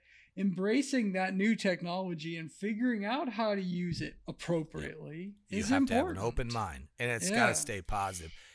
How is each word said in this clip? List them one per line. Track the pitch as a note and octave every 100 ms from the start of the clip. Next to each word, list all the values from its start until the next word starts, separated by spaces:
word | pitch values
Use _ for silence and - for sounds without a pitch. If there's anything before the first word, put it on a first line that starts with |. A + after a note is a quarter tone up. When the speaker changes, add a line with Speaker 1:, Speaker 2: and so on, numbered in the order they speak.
| _ - _ F#3
Speaker 1:
embracing | G3 F3 G3+ B3+ C4 C4 G#3
that | F#3 F#3 F#3+
new | G#3+ A3
technology | G3 F3 F3 F3+ F#3+ D#3+ D#3+ E3+
and | D#3+
figuring | - G3+ G#3+ B3 A3 G3+
out | C4+ C#4+
how | G#3 A3
to | G3+
use | F#3 F3 F3 D3+
it | D3+ - -
appropriately | - - E3+ D#3 D#3 D3 D#3 D3+ D#3 G3 G3+ -
Speaker 2:
You | G3
Speaker 1:
is | G#3+
Speaker 2:
have | C#4
Speaker 1:
important. | B3+
Speaker 2:
to |
have | A#3 F4+
an | F#2+
open | A#2 B2+ A#2+
mind, | A#2 F#2+ C2+ C#2 -
and | A#2+
it's | A#2 F3+
Speaker 1:
Yeah. | G#3
Speaker 2:
gotta | A#2 -
stay | - G2+
positive. | - G#2 G2 F#2 D#2+ - -